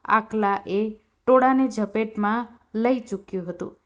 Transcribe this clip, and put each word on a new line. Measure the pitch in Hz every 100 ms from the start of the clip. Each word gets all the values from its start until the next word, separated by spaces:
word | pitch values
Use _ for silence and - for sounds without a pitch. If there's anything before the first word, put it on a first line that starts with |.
| -
આખલા | 220 220 214 202 196 -
એ | 190 220
ટોળાને | 214 _ _ - 254 254 262 262
ઝપેટમાં | 214 208 220 220 208 208 226 233 - _ 220
લઈ | 240 254
ચૂક્યું | - 196 - 190 175
હતું | 175 - -